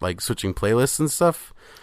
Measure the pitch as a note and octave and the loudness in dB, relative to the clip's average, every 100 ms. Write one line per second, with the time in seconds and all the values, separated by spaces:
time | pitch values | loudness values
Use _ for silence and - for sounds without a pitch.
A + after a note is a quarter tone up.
0 | F#2 F2 - A2+ G2 F2+ G2+ A2+ C3 - | -4 -4 -4 -4 -4 0 2 2 2 0
1 | D3+ - E3+ - - - - - | -2 2 2 0 -8 -20 -20 -16